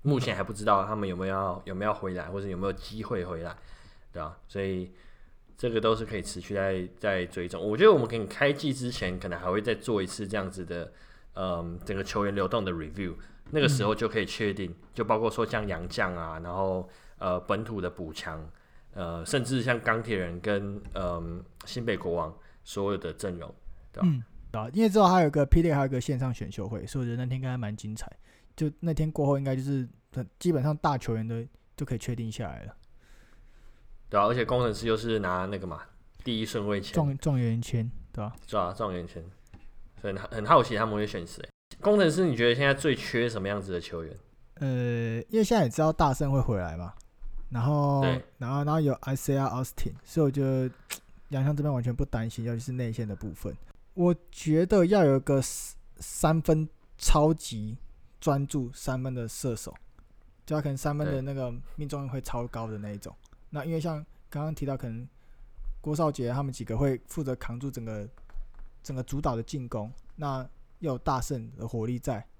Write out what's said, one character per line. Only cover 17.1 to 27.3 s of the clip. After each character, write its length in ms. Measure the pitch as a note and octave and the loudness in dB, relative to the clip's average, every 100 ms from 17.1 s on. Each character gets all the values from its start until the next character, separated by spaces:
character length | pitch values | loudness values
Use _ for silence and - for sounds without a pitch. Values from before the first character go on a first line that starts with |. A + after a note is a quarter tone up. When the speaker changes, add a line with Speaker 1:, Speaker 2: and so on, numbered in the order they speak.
| - | -6
Speaker 1:
呃， 200 | F#2 F2+ | -2 -2
本 240 | F2 G2+ A2 | 0 -2 -2
土 160 | G#2+ | -4
的 80 | F2 | -4
补 240 | F2+ D#2+ | -6 -10
强， 360 | D2+ F2 D#2+ D#2 - _ - - | -8 -8 -8 -12 -16 _ -20 -16
呃， 320 | G2+ E2+ E2+ E2 | -8 -6 -6 -2
甚 180 | C#3 | -2
至 180 | A#2 C3 | 0 0
像 160 | B2 A#2+ | 2 0
钢 240 | A2+ A2 | 2 0
铁 140 | A#2 G2+ | 0 -2
人 240 | F2+ F2 | -2 -4
跟， 420 | G#2+ G2+ G2+ G2+ - | 0 0 -2 -8 -8
嗯， 500 | F#2+ F2+ E2+ E2 E2+ F#2 - - | -4 -2 -2 -6 -8 -12 -18 -10
新 200 | B2 A#2 | -6 -2
北 120 | F#2+ | -2
国 160 | F#2 | 0
王 200 | E2+ D#2 - - - | -2 -2 -8 -20 -20
所 300 | - - G2+ | -10 -2 0
有 40 | G2 | 0
的 140 | E2+ | -4
阵 260 | - G2 F2 | -6 -6 -6
容， 160 | D2+ - - - - | -10 -14 -14 -14 -14
对 100 | - | 2
吧？ 60 | F#3 | 2
Speaker 2:
嗯， 140 | C3+ A2+ - - | 2 -4 -16 -8
对 100 | A2 | -6
啊， 80 | A2+ | -4
因 100 | E3 | 2
为 80 | A3 | 4
之 80 | G#3 | 8
后 80 | F#3 | 8
还 160 | F#3 | 8
有 60 | D3+ | 6
个 160 | D3 C#3 | 4 6
P 160 | E3 | 8
League， 140 | E3 C#3+ | 8 4
还 60 | |
有 60 | C3+ | 2
个 100 | C3 | 0
线 180 | B2 B2+ | 0 -2
上 160 | C3 | -2
选 160 | A#2+ G2+ | -4 -6
秀 200 | - G2 | -6 -6
会， 160 | G#2+ - | -6 -6
所 160 | C3+ | -4
以 40 | A#2+ | -4
我 40 | |
觉 60 | A#2+ | -4
得 80 | |
那 60 | |
天 60 | B2+ | -4